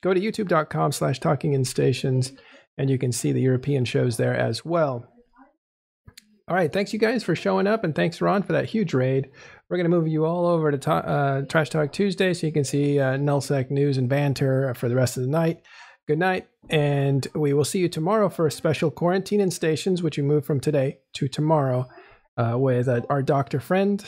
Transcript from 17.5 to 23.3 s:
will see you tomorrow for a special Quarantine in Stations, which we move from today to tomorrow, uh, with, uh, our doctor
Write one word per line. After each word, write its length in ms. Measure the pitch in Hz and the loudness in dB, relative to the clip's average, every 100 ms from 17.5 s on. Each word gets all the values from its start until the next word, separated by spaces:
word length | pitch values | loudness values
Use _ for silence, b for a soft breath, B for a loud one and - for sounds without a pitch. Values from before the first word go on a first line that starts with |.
will 140 | 143 139 | 2 0
see 140 | 202 | 0
you 80 | 175 | -2
tomorrow 420 | 160 160 220 202 | -2 -2 2 0
for 160 | - 160 | 0 -2
a 40 | |
special 400 | - 170 160 165 | 0 -2 0 -2
Quarantine 500 | - 170 190 185 208 | 0 0 0 0 0
in 100 | 196 | 0
Stations, 520 | 170 165 156 - 180 | 0 -2 0 0 0
which 140 | 175 147 | -2 -2
we 60 | |
move 240 | 139 151 139 | 0 0 0
from 140 | 147 | -2
today 380 | 135 147 135 - _ | 0 0 0 -4 _
to 160 | - 139 | -6 -6
tomorrow, 600 | - 151 156 135 127 127 B B B B - | -2 0 2 2 0 -4 B B B B -4
uh, 180 | 117 120 | -2 2
with, 300 | 135 123 123 | 2 2 2
uh, 140 | 120 - | 0 0
our 120 | 143 | -2
doctor 380 | 135 | 2